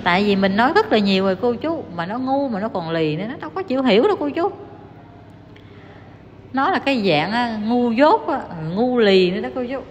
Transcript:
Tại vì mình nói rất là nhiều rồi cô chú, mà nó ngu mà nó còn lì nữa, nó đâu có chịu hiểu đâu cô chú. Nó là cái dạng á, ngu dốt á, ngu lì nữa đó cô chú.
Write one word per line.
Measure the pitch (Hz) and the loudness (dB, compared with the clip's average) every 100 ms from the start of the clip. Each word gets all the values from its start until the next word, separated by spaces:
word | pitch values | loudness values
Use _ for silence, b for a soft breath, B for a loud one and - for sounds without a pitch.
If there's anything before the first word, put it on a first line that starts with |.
Tại | 180 175 | 2 0
vì | 208 196 | 2 2
mình | 190 196 | 2 2
nói | 247 392 | 2 2
rất | 440 | 2
là | 233 | 2
nhiều | 202 190 190 | 2 2 0
rồi | 190 | 0
cô | 247 | -2
chú, | 233 302 330 - 170 | -2 -4 -6 -8 -8
mà | 170 | -6
nó | 233 | -6
ngu | 262 269 277 | -2 -2 -2
mà | 202 | -4
nó | 220 | -4
còn | 196 165 | -6 -4
lì | 165 160 151 | -2 -2 -2
nữa, | 208 | -6
nó | 294 | -10
đâu | 311 | -10
có | 359 | -10
chịu | 381 262 | -4 0
hiểu | 262 214 | 4 4
đâu | 381 392 | 4 2
cô | 294 | -2
chú. | 302 349 - - - - - - - - - - B B B B B B B B - - | -2 -4 -4 -18 -20 -20 -20 -20 -20 -20 -20 -20 B B B B B B B B -20 -8
Nó | 254 285 | -2 0
là | 349 | 0
cái | - 269 196 | 0 0 2
dạng | 147 165 | 2 0
á, | 226 240 220 214 | -2 -4 -4 -2
ngu | 247 240 | 0 0
dốt | 226 302 440 440 | 4 4 4 0
á, | 269 - 170 156 185 | -6 -6 -10 -6 -2
ngu | 247 247 | 0 2
lì | 208 190 180 | 4 6 4
nữa | 196 | 0
đó | 247 254 | -6 -6
cô | 240 | -6
chú. | 262 - | -8 -10